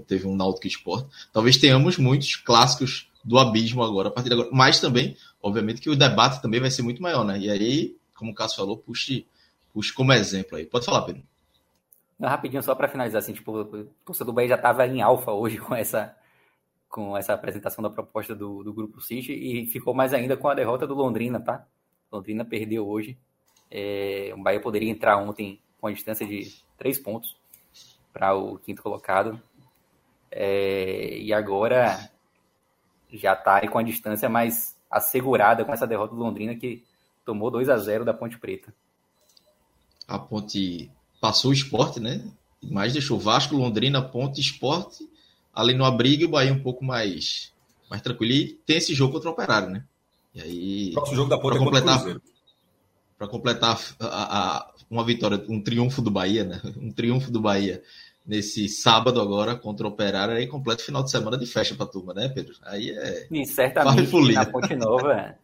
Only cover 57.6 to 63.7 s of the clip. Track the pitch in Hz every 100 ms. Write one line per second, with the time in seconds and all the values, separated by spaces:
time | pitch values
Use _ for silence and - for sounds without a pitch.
57.6 | 98 90 - - - _ - 104 101 -
58.6 | 101 - 123 113 120 120 101 101 107 123
59.6 | 107 104 107 101 104 98 104 117 135 143
60.6 | 117 113 - 139 135 123 107 117 120 113
61.6 | 101 101 101 95 90 95 131 135 78 -
62.6 | - 101 123 - - 87 - 156 131 -
63.6 | 127